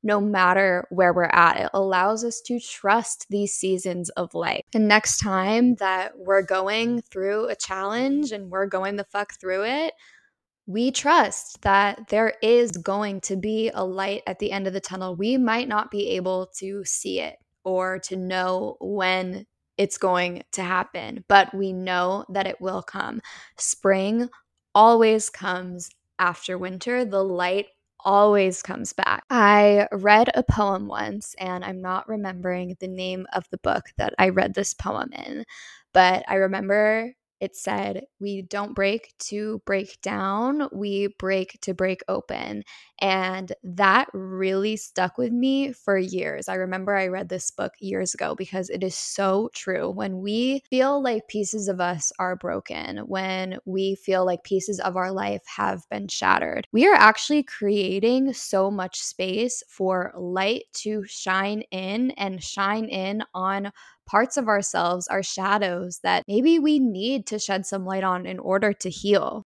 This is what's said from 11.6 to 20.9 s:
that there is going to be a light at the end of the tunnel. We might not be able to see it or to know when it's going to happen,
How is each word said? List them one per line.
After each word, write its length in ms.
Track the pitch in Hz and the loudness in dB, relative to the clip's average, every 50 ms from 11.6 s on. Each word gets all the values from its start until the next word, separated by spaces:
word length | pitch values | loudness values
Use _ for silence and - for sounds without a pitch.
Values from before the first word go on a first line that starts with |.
| - | 0
that 460 | 202 196 196 202 202 196 - 226 _ | 4 4 4 4 2 0 -4 -6 _
there 240 | - 208 226 220 214 - - | 2 2 2 2 0 0 2
is 300 | 220 233 240 240 226 175 | 4 6 6 6 4 0
going 500 | 180 165 - 196 202 214 208 196 190 - | -6 -4 -2 -2 -2 -2 -4 -4 -6 -6
to 140 | - 196 | -6 -6
be 340 | 190 180 214 214 220 220 226 - | -4 -2 -2 -2 0 -2 -2 -2
a 100 | - 190 | -4 -4
light 380 | 185 185 190 190 196 196 208 - | -4 -4 -4 -4 -4 -4 -6 -6
at 120 | - 185 - | -8 -6 -4
the 120 | 202 196 190 | -4 -4 -2
end 140 | 196 196 | -2 -4
of 80 | 190 185 | -2 -4
the 60 | 196 | -4
tunnel. 360 | - - 185 190 185 185 180 | -8 -8 -8 -8 -6 -6 -4
We 220 | 165 196 220 254 269 | -4 0 0 2 2
might 300 | 254 226 220 233 247 254 | 2 2 2 0 -2 -2
not 220 | 214 208 214 - | -2 -2 -2 -2
be 200 | - 202 202 190 | -4 -6 -4 -2
able 400 | 190 185 180 185 185 185 185 185 _ - | -2 -2 -2 -2 -2 -2 -4 -6 _ -12
to 260 | 190 190 196 202 190 | -10 -10 -10 -8 -6
see 360 | - - - - - - 180 | -6 -6 -6 -4 -4 -4 -4
it 180 | 156 78 - _ _ _ _ _ _ | -4 -6 -10 _ _ _ _ _ _
or 340 | 185 185 185 185 185 185 185 | -2 -2 0 0 -2 -4 -6
to 140 | 180 - 190 | -8 -8 -8
know 640 | 190 180 185 185 185 185 185 185 185 208 - - _ | -6 -6 -4 -2 -2 0 0 0 -2 -2 -6 -8 _
when 680 | - 185 202 208 185 185 185 185 185 185 185 190 202 _ _ _ _ _ _ - | -8 -6 -4 -2 0 0 0 0 -2 -4 -8 -10 -12 _ _ _ _ _ _ -2
it's 180 | 202 196 - | 0 0 0
going 460 | - - 190 185 180 180 180 175 180 - _ - | -2 0 2 2 2 0 -2 -4 -8 -12 _ -8
to 100 | - 185 | -6 -4
happen, 640 | 180 185 185 185 - | -2 0 -2 -2 -2